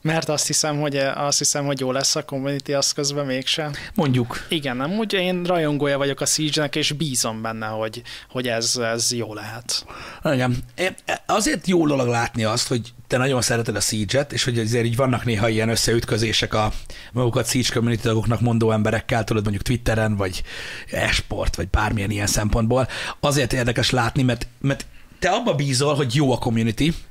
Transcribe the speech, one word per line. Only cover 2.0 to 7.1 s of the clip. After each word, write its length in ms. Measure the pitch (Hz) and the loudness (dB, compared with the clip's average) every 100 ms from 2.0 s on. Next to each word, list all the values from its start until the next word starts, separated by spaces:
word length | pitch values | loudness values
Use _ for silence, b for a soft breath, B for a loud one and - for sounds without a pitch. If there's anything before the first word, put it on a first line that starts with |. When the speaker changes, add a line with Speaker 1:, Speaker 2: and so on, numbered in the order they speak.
| 131 156 | 0 -2
Speaker 1:
a 80 | |
community, 480 | - 139 135 143 - | -2 -4 -2 -4 -2
az 200 | 139 139 | 0 0
közben 340 | - 143 143 143 | 0 -2 -2 -2
mégsem. 460 | 131 131 - 151 143 B | -2 -2 -2 -2 -6 B
Speaker 2:
Mondjuk. 520 | - 147 127 120 - - | 0 2 2 0 -4 -4
Speaker 1:
Igen, 320 | 170 139 123 | -4 -2 -2
amúgy 320 | 139 202 220 | -2 -2 0
én 300 | 202 180 180 | 0 0 0
rajongója 560 | 175 180 151 147 143 139 | 0 2 2 2 2 2
vagyok 220 | 143 139 | 0 0
a 60 | 147 | -2
Siege-nek, 500 | - 156 143 147 156 | 0 0 0 0 0
és 160 | 147 | -2
bízom 500 | 147 160 | -2 -2